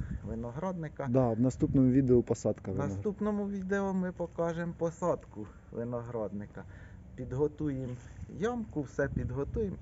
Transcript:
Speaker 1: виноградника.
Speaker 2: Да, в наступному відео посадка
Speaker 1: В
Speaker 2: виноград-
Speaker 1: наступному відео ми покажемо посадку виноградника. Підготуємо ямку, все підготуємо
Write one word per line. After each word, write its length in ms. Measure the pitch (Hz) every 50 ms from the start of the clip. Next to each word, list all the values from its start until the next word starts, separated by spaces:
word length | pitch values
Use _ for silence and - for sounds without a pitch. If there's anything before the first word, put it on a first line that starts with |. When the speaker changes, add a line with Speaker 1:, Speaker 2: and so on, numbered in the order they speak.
| - - - - -
Speaker 1:
виноградника. 840 | 101 113 113 117 120 120 156 185 190 185 170 156 143 - - 139 127
Speaker 2:
Да, 200 | 120 131 127 117 113
в 60 | 110
наступному 520 | 127 127 - - 156 - - 135 131 127
відео 320 | 123 139 139 123 123 120 117
посадка 480 | - 113 - - 107 101 - - 104
Speaker 1:
В 40 | 95
Speaker 2:
виноград- 140 | 95 143 -
Speaker 1:
наступному 600 | 98 98 101 208 196 - 208 214 208 202 202 202
відео 440 | 202 196 185 185 202 196 196 196 190
ми 180 | 190 180 180
покажемо 640 | 180 - 170 - - - 170 170 165 170 170 170 165
посадку 680 | - 165 170 165 - 180 170 135 - - - - 107 107 - - - - -
виноградника. 920 | - 113 117 120 123 120 117 120 117 113 107 98 101 101 104 - - 98 95 - - - - - - - - - -
Підготуємо 800 | - 127 120 127 135 151 147 147 - 156 147 135 131 131 123 123 123 - - - - - -
ямку, 520 | - 131 190 233 247 240 214 - - 151
все 260 | 135 - - - 139
підготуємо 680 | 131 - - - - 123 139 139 - - 233 214 190 - -